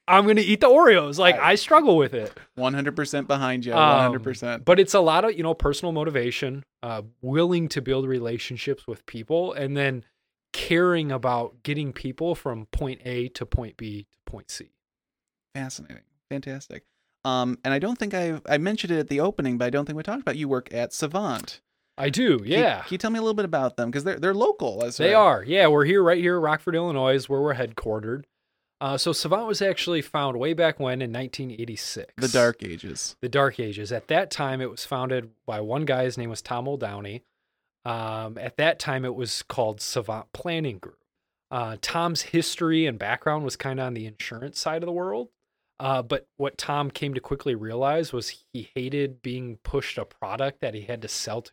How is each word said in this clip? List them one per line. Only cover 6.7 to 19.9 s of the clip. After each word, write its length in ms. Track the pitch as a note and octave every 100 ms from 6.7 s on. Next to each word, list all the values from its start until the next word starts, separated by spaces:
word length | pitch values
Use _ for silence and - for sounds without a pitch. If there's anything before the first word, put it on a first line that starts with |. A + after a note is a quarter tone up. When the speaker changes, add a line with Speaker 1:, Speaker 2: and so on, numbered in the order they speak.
| _
Speaker 1:
uh, 220 | A#2+ A2 G#2+ _
willing 460 | B2 D3 F3 F3 D#3+
to 100 | D3
build 260 | B2 C3 C3+
relationships 800 | B2+ A#2 A#2 - A#2+ - C3+ -
with 180 | G#2+ -
people, 480 | A#2 A2 D#3+ F#3
and 240 | C3+ C#3 C#3+
then 260 | C#3 B2+ - _ _ _ _
caring 600 | - - E3+ F3+ E3+ D3+
about 500 | C3 B2 A#2+ A#2+ -
getting 320 | - D3 C#3+
people 400 | - C3 B2+ E3+
from 320 | E3 C#3+ A2+ G#2+
point 300 | - C#3 C3 B2+
A 220 | B2 B2
to 160 | - A#2
point 320 | - A2+ -
B 300 | A2 G#2 G2+
to 60 | _ -
point 180 | G2+ -
C. 220 | - - _ _ _ _ _ _ _ _
Speaker 2:
Fascinating. 500 | C#3 C3 - - A#1 _ _ -
Fantastic. 540 | C#3 C3+ C3+ - - - _ _ _
Um, 340 | C3+ B2+ B2 B2
and 100 | C3
I 60 | C#3
don't 180 | F#3+ A#3+
think 140 | G#3
I, 260 | F#3+ F3 D#3 -
I 100 | D3
mentioned 340 | F3 G#3+ F3
it 80 | E3
at 80 | C3+
the 100 | C#3
opening, 380 | F3+ - C3+ A#2+
but 80 | B2
I 40 |
don't 160 | C#3+
think 100 | D3